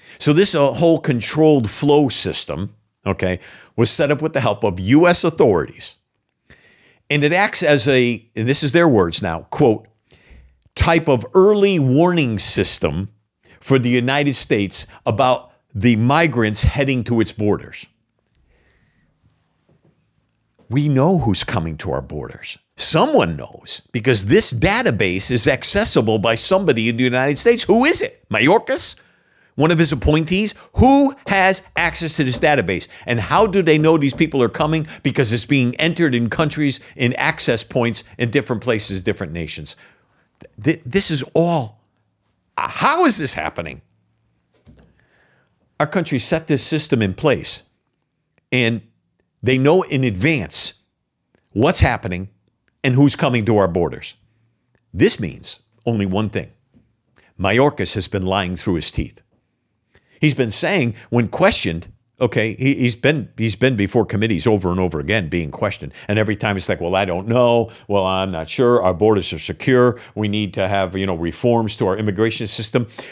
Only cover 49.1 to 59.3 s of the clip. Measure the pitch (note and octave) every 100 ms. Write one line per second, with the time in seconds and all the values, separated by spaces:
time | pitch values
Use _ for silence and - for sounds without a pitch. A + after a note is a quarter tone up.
49.1 | _ _ _ - C3 C3+ F3+ F3+ C#3+ B2+
50.1 | F#2 C3 D#3 E2+ - - - _ _ _
51.1 | _ _ _ _ G2 C#3 E3+ C#3 A#2 G#2+
52.1 | F2+ F#2+ _ _ _ _ _ C3+ B2+ C#3+
53.1 | - C#3+ B2 G#2+ G#2+ F#2 F2 D#2+ B1+ -
54.1 | - _ _ _ _ _ _ _ F2 D3
55.1 | - F#2 B1+ - - _ _ - A2+ G2
56.1 | F#2 G#2+ G#2 - _ _ _ _ _ _
57.1 | _ _ - F#2+ A2+ C#3+ C#3+ F#2 G#2+ F#2
58.1 | G2+ F#2 F#2+ F2+ F2+ - E2+ D#2 - D#2
59.1 | - _